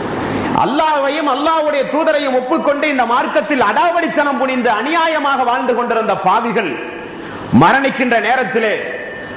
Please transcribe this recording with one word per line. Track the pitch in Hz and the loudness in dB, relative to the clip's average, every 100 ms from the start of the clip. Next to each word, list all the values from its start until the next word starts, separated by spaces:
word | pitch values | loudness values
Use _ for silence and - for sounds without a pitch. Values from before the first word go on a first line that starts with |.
| - - - - - - | -6 -6 -4 -4 -2 0
அல்லாஹ்வையும் | 165 285 320 302 277 302 285 | 2 2 0 0 0 -2 -2
அல்லாஹ்வுடைய | 262 311 320 302 285 - | 0 0 0 0 0 -2
தூதரையும் | 285 320 294 294 | 0 0 0 0
ஒப்புக்கொண்டு | 254 254 320 311 277 302 | -2 0 0 0 0 0
இந்த | 269 233 | 0 2
மார்க்கத்தில் | 254 311 302 - 269 | 0 0 0 0 2
அடாவடித்தனம் | 208 220 339 339 320 - 285 254 | 2 2 2 2 0 0 0 0
புரிந்து | 262 254 240 | 0 0 0
அநியாயமாக | 214 262 330 330 311 277 262 | 0 0 0 2 0 0 0
வாழ்ந்து | 240 254 254 | 0 0 0
கொண்டிருந்த | 240 233 226 214 190 | 0 0 0 0 0
பாவிகள் | 185 214 233 208 185 117 - - - - - - - 117 | 2 2 2 -2 -2 -4 -8 -10 -12 -12 -12 -12 2 6
மரணிக்கின்ற | 170 262 262 214 247 233 | 6 6 2 0 0 2
நேரத்திலே, | 208 262 214 226 220 180 - - - - - | 2 0 0 0 0 -2 -4 -10 -10 -12 -12